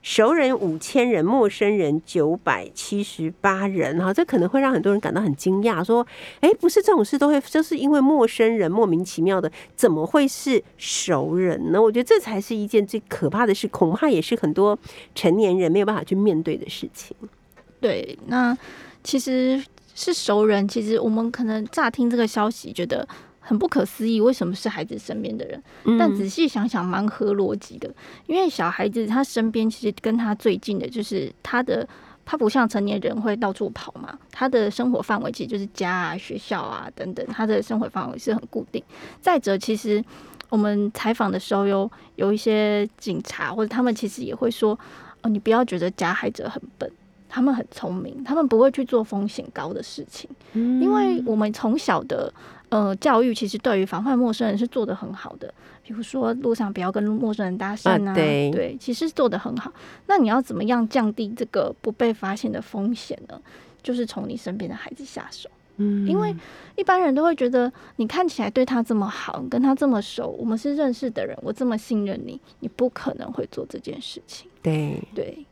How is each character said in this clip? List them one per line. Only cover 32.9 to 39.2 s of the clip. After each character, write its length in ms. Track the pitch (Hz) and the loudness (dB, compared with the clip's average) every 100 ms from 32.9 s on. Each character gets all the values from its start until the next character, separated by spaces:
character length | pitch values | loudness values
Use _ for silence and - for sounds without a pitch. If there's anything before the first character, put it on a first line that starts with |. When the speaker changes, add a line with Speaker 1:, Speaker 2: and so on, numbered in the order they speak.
| 208 | -2
Speaker 2:
人 200 | 185 214 | -2 -2
会 160 | 214 208 | -2 0
到 160 | 214 | -2
处 160 | 190 202 | -2 -6
跑 200 | 226 - | -6 -14
嘛， 240 | - - - _ | -14 -16 -16 _
他 160 | - 262 | -4 2
的 220 | 254 208 | 2 2
生 220 | - 247 | 0 0
活 100 | 233 | 0
范 200 | 202 214 | 0 -2
围 80 | 240 | -4
其 120 | 254 | -6
实 60 | - | -6
就 80 | 208 | -6
是 80 | 196 | -6
家 180 | - 180 | -4 -2
啊、 260 | 185 170 170 | -2 -4 -6
学 200 | - 208 | -10 -12
校 240 | - 190 | -6 -6
啊 260 | - - - - | -6 -10 -12 -10
等 180 | 185 | -10
等， 120 | - - | -8 -8
他 180 | 226 220 | -4 0
的 160 | 208 | 0
生 160 | 208 220 | 0 -2
活 120 | 233 | -2
范 200 | 196 - | -6 -8
围 60 | 247 | -6
是 160 | - | -2
很 80 | 226 - | -4 -4
固 180 | 226 - | -10 -8
定。 100 | - - - - | -10 -12 -20 -20
再 200 | - | -4